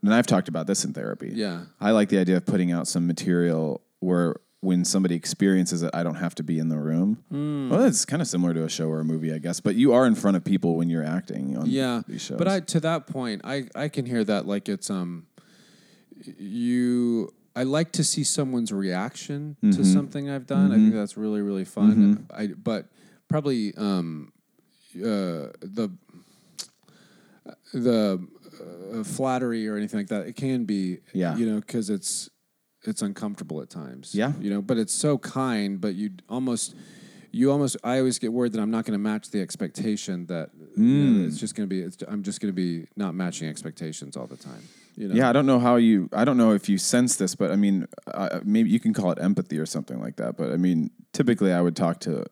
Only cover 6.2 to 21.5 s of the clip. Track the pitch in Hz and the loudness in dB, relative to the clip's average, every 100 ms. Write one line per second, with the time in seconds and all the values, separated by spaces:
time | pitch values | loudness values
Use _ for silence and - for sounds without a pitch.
6.2 | 85 - 78 82 80 78 76 80 98 110 | -6 -6 -4 -2 -2 -2 -2 0 0 -2
7.2 | _ 143 147 147 131 143 254 131 - 147 | _ -6 -4 -4 0 2 2 2 -2 -2
8.2 | 160 87 87 82 80 - - 80 78 80 | -2 0 0 0 -2 -4 -4 -2 -2 -2
9.2 | 80 80 85 87 - 101 135 120 127 110 | -2 -4 -6 -4 -2 2 6 6 6 4
10.2 | 101 95 82 95 87 82 85 82 78 87 | 2 2 2 0 2 0 0 -2 -2 -4
11.2 | - - 67 64 76 135 131 120 - - | -6 -8 -6 -4 -2 0 -2 -4 -6 -12
12.2 | - - 190 196 160 165 156 165 - 135 | -10 -2 0 0 0 -2 0 -2 -4 -6
13.2 | 123 104 - 139 123 - 151 147 123 120 | -6 -6 -6 -8 -8 -6 -6 -4 -2 0
14.2 | 107 104 82 101 98 98 - 98 87 87 | 2 0 0 -4 -4 -6 -4 -6 -6 -10
15.2 | 82 _ _ _ _ _ _ _ _ - | -14 _ _ _ _ _ _ _ _ -20
16.2 | - - 98 113 120 123 123 123 120 117 | -20 -14 -10 -4 0 0 2 2 2 0
17.2 | 104 _ _ - 131 147 160 - 156 - | -2 _ _ -6 -2 0 -2 0 0 0
18.2 | 143 - 139 127 113 101 98 90 110 - | -2 0 0 -2 -2 -2 -2 -2 -4 -8
19.2 | - 143 151 147 107 92 196 185 - 143 | -10 -8 -8 0 2 4 6 4 2 -6
20.2 | 139 139 127 - - 107 110 113 104 - | -6 -6 -2 4 6 8 6 6 -2 -4
21.2 | 107 104 101 | -4 -2 0